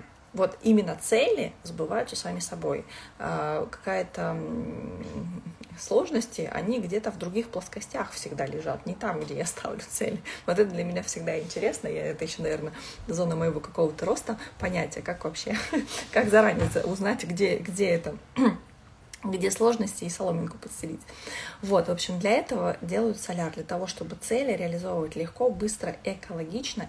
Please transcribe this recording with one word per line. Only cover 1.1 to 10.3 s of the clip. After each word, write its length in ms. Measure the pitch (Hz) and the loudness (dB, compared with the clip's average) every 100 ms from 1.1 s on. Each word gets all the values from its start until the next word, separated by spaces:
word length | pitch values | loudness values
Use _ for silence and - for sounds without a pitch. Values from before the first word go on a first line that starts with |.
| 226 330 392 185 - | 6 6 4 0 -6
сбываются 540 | 170 165 160 220 - - | -10 -4 -2 0 -2 -4
сами 240 | 180 175 | -4 -4
собой. 440 | - 175 156 143 - - - - | -6 -4 -2 -2 -4 -14 -16 -8
А, 480 | 160 160 151 151 - | -4 -2 0 -2 -4
какая-то, 520 | - 196 190 175 - | -6 -2 -2 -2 -2
м, 1200 | 170 165 156 160 - - 69 - - - 175 180 - - - 170 | -2 -2 -4 -4 -4 -6 -8 -8 -8 -6 -6 -8 -10 -14 -16 -10
сложности, 680 | - 214 370 254 - - 160 | 2 4 4 0 -2 -4 -4
они 280 | - 180 247 | -2 0 0
где-то 300 | 180 208 214 | 0 -2 -2
в 60 | 208 | -4
других 300 | 180 208 233 | -4 -2 -2
плоскостях 600 | 180 - 214 - - - | -4 -6 -10 -8 -6 -6
всегда 340 | - - 143 139 | -6 -8 -4 -4
лежат, 380 | - 147 - | -4 -4 -4
не 100 | - | -4
там, 260 | 185 214 160 | -4 -2 -2
где 160 | 151 143 | -4 -4
я 100 | 165 | -4
ставлю 340 | - - - - | -4 -6 -6 -6
цели. 320 | - - - - | -2 -2 -2 -6